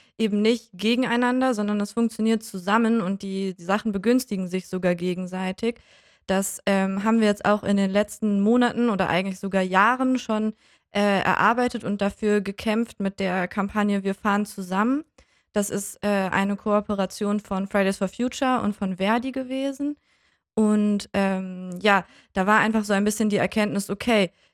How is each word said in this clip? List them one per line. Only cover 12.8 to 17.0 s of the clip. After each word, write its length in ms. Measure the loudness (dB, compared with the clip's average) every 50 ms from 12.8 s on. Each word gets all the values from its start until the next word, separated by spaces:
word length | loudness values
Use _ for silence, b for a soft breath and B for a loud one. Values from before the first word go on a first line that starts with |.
| -2 -4 -6 -6
mit 220 | -6 -4 -4 -2
der 260 | -2 -2 0 -2 -2 -2
Kampagne 560 | -2 -4 -4 -2 0 0 0 2 0 0 0
Wir 120 | -2 -4
fahren 300 | -2 0 0 0 0 0
zusammen. 600 | -4 -6 -10 -8 -4 -2 0 2 2 0 -2 -4 _ b b b b b b b b
Das 180 | -2 -2 -2 0
ist, 340 | -2 -6 -6 -8 -10 -6 -2
äh, 40 | 0
eine 500 | 0 0 0 0 0 0 0 0 -2 -4
Kooperation 840 | -2 0 0 0 0 0 -2 -2